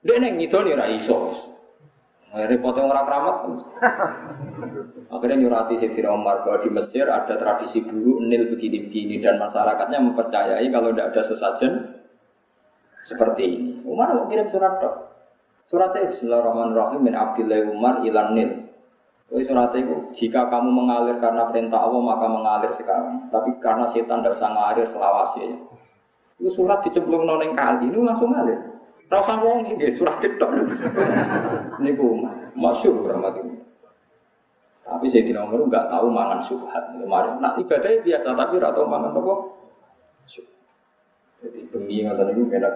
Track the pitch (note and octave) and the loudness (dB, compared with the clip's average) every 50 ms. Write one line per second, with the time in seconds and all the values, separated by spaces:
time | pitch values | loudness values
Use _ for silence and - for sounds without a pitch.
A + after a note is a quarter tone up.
0 | _ - A#3 A#3+ B3+ A#3+ G3 E3 E3 D#3 - F#3+ G#3 - D3+ C3+ A#2+ A2+ A2 A2 | _ 4 4 4 4 2 0 -2 -2 2 2 2 4 4 2 2 0 0 -2 -4
1 | - - A#2+ F#2+ - F#2 - - - - - - - - _ _ _ - _ _ | 0 0 0 0 0 -4 -6 -8 -12 -16 -20 -20 -20 -20 _ _ _ -20 _ _
2 | _ _ _ _ _ _ G#2 G#2+ G#2+ A2 B2+ A#2+ B2 B2+ A#2+ C3 C3+ C3+ C#3 C3+ | _ _ _ _ _ _ -8 -6 0 2 2 2 2 0 0 2 2 2 2 2
3 | C3+ C#3 C#3+ C#3+ F#3+ F#3 - - - C3+ B2 B2 - - - - - - - - | 2 2 0 0 0 0 -2 -2 -4 -8 -8 -10 -12 -14 -8 0 0 0 2 2
4 | G3+ D#3+ - - - - - - - C#3+ - - - - - - - - - - | -4 -4 -4 -8 -12 -14 -12 -12 -12 -14 -12 -12 -12 -12 -10 -12 -14 -14 -16 -20
5 | - - A#2 B2 A#2+ A#2+ C3+ C3+ C3 A#2+ A#2+ A2+ A2+ A2+ A#2 A2+ A2+ A2 A2+ A2+ | -18 -12 -10 -4 -2 0 2 4 4 4 4 2 0 0 0 0 0 -2 -2 0
6 | A2 G#2 G#2 G#2+ G#2 G2+ G2 G2 G2+ G#2 G#2 G2+ - A#2 G#2 G2+ - - - B2+ | 0 0 0 0 2 0 0 0 0 0 0 0 0 0 -2 -2 -4 -2 0 0
7 | C#3 - G#2 G2+ - - A2 - - G#2 G#2 G#2+ A2+ - - A2+ G#2+ A2 A2 A2 | 0 2 2 0 0 -2 -4 -2 0 0 0 -2 -2 -2 -4 -4 -4 -2 -6 0
8 | A2 B2 C3 A#2 A#2 A#2 A#2+ A#2 A2+ A#2 A2+ - - G#2+ G#2 G#2 G#2 G#2 - G#2+ | 2 2 2 2 2 2 2 2 2 0 -2 -4 -4 -4 -4 -4 -6 -6 -8 -6
9 | G#2 G#2 G#2 G#2+ - - G2 G2+ G#2 - - G#2+ G#2 G#2+ G#2 - - - C3 C#3+ | -6 -4 -6 0 2 2 2 2 0 -2 0 0 2 2 2 0 -2 -2 0 2
10 | B2+ A#2+ A#2+ A#2 A2+ - - G#2 G2+ G2 A2+ G#2+ A#2 C3+ B2+ A#2+ A#2 A#2 A2+ A2 | 2 2 2 0 -2 0 0 0 0 0 0 0 0 2 2 2 2 2 2 0
11 | G#2 - - A2+ A2 - A2+ - G#2 G2 - - B2+ - - - - - - - | -2 0 0 0 0 0 -2 -2 -2 -2 0 2 0 0 0 -2 -6 -8 -16 -18
12 | - _ _ _ _ _ _ _ _ _ _ _ _ _ _ _ _ _ _ - | -20 _ _ _ _ _ _ _ _ _ _ _ _ _ _ _ _ _ _ -20
13 | - - - A#2+ A#2 A2 - - G2 F2+ - - - - A#2+ A#2+ - - - A3 | -18 -14 -2 0 0 2 2 0 0 -2 0 -2 -4 -6 -8 -10 -8 -8 -2 0
14 | A#3+ - - A#3+ - - G#3+ A3 G#3 G#3 - F#3+ F#3+ F#3+ F#3+ F#3+ F#3+ - - - | 0 2 2 0 0 0 0 -2 -2 0 0 2 2 2 2 0 -2 -2 -4 -6
15 | - - - _ _ _ _ _ _ _ _ _ _ _ - F3 F#3 F#3 F#3 G3+ | -12 -18 -20 _ _ _ _ _ _ _ _ _ _ _ 0 2 2 2 2 0
16 | G3 F3 B2 - B2 A#2 A#2+ A#2+ A#2 A#2 A2+ A#2 A#2 A2+ A2 A2+ A2 - C3 C#3+ | -2 -2 -2 -4 -2 0 2 2 2 2 0 0 0 2 2 2 2 2 0 2
17 | C3+ A#2+ A#2 - - A2 - A#2 A2 G#2+ G#2+ G#2+ G#2+ G#2+ G#2+ G#2 A2+ B2+ - - | 2 2 2 2 -2 -2 0 -2 0 2 2 2 2 0 -2 0 2 2 2 2
18 | A#2 A2+ G#2+ A2 G#2+ G#2+ A2 A2+ A2+ B2 - - - - - - _ _ _ _ | 0 0 2 2 2 2 2 2 2 0 -2 -8 -12 -16 -20 -20 _ _ _ _
19 | _ _ _ _ _ _ B2 B2+ C3 C3 C3+ B2 A#2+ A2+ - B2+ C3 B2 A#2+ A2+ | _ _ _ _ _ _ -4 -4 -2 2 2 2 2 2 2 -2 -2 -2 -4 -6
20 | A#2 - - - A#2+ A2+ A2+ B2+ B2 A#2+ A#2+ A#2+ B2 B2+ B2 B2+ B2 B2+ A#2+ A#2+ | -6 -10 -6 -4 -4 0 0 0 2 4 4 2 4 2 2 2 2 2 2 2
21 | A#2+ A#2+ A#2+ A#2 A#2 A#2 A2+ A2+ A2+ A2+ A2+ A#2 A2+ A2+ A2+ A2+ - A#2 B2 B2 | 2 0 0 2 2 2 2 2 0 0 0 0 0 2 0 2 2 2 2 2
22 | A#2+ A#2 A2 A2+ A2+ A2+ A2+ A2 A2 A2 G#2+ G#2+ - - - - - - F#2+ - | 2 2 0 2 0 0 0 0 0 0 0 2 0 -2 -4 -4 -2 -2 -2 -2
23 | - - - - - - - A2 - B2 B2 - - A#2 A2 - A#2+ A2+ - A#2 | -2 -4 -6 -8 -10 -2 -2 -2 0 0 -4 -2 0 0 2 2 0 0 0 -2
24 | A#2 A#2 A#2 A2+ A2+ A#2 - - A2+ G#2+ G#2+ G#2+ G#2 G#2 G#2+ A#2 A2+ - - G#2+ | -2 0 -2 0 0 0 0 0 -2 -2 0 0 0 0 2 0 0 -2 -2 -2
25 | G2 G2 G2 - - - - - - F2+ E2+ - - - - - _ _ _ _ | 0 2 2 2 2 0 -2 -6 -6 -8 -8 -10 -12 -18 -20 -20 _ _ _ _
26 | _ _ _ _ _ _ _ _ F3 F#3 F#3 F#3 F#3 F#3 G3+ G3 - E3+ - F3+ | _ _ _ _ _ _ _ _ -2 -2 0 2 2 2 2 2 0 0 -2 -2
27 | E3 - D#3+ E3 D#3+ E3 D#3+ D#3 D#3 D#3 - C3 C#3 B2 B2+ B2+ B2 B2 F#3 A3 | 0 2 0 2 2 2 2 0 0 -2 0 0 2 2 2 2 0 0 2 2
28 | A#3+ A#3 A3+ A3+ B3 A#3+ B3+ - - A#2 A2 - - - - - - - - _ | 2 2 2 2 2 2 2 0 0 0 -2 -2 -6 -12 -16 -20 -20 -20 -20 _
29 | _ _ F#3 G3+ G3 G3 A3 A3 A3 A3+ A#3 A#3+ A3 G3+ G#3+ - D3 C3+ A#2+ - | _ _ 2 2 2 2 0 2 2 2 2 2 0 -4 -4 0 0 0 0 2
30 | - D#3+ - - - - - - - - - - - - - - - - - - | 0 0 0 0 -2 -2 0 0 0 0 2 0 0 0 -2 -4 -4 -4 0 0
31 | - - - - - - - - - - - - - - - - C#3 C#3 C#3+ C3+ | 0 2 2 2 0 0 -2 -2 -2 -2 -4 -4 -6 -8 -6 -2 0 0 2 4
32 | C#3+ A#2+ A2 A2+ - - - - - - - C3 A#2+ A#2 - - - - - - | 4 2 2 2 -2 -6 -8 -10 -14 -14 -6 0 2 2 2 4 4 2 2 4
33 | - - - - F#2 F#2+ - G2 - - - - - - _ _ _ _ _ _ | 0 -2 -4 -2 -2 -4 -4 -6 -10 -10 -12 -14 -18 -20 _ _ _ _ _ _
34 | _ _ _ _ _ _ _ _ _ _ _ _ _ _ _ _ _ - - B2+ | _ _ _ _ _ _ _ _ _ _ _ _ _ _ _ _ _ -8 -8 -2
35 | B2+ C3+ A#2+ A#2 - A2+ A#2 G#2 G#2 G#2+ G#2+ A#2+ D3+ C3+ A2 G2 - - - - | -2 4 4 4 4 4 0 -4 -4 -2 0 0 2 2 2 2 0 0 0 0
36 | G#2+ A#2+ A#2 G#2 - G2 - - - - B2+ - - - - - - - - - | 2 2 2 2 0 0 -2 -4 -4 -6 -8 -8 -8 -8 -8 -8 -8 -8 -10 -12
37 | - F#2+ F#2+ F#2 - - - B2+ C3+ - - - - - D#3 C#3+ - G3 A3 A3+ | -6 -2 0 0 0 0 -2 -2 -2 -2 -2 -2 -2 0 0 0 2 2 2 2
38 | - E3+ E3 D3 - C3 B2+ B2 C3+ - F3+ F#3 - D3+ - - D3+ - D3 D3 | 2 2 0 0 0 -2 -2 0 -2 0 0 0 0 0 2 0 0 0 0 -2
39 | - D3 - - - F#3 G3 G3 - - - - - - _ _ _ _ _ _ | -4 -2 -4 -2 -2 0 -2 -2 -4 -10 -14 -20 -20 -20 _ _ _ _ _ _
40 | _ _ _ _ _ _ - - - _ _ _ _ _ _ _ _ _ _ _ | _ _ _ _ _ _ -20 -20 -20 _ _ _ _ _ _ _ _ _ _ _
41 | _ _ _ _ _ _ _ _ - A#2 - - - - - F#2 G2+ G2+ G#2 G#2+ | _ _ _ _ _ _ _ _ -18 -16 -16 -16 -18 -10 -10 -10 -8 -6 -4 -4
42 | G#2+ G#2 G2 F#2+ G2 G2 G2+ A2+ B2 A#2 B2 - - A#2 A#2 | -2 -2 0 0 0 0 2 0 0 0 0 0 0 0 -2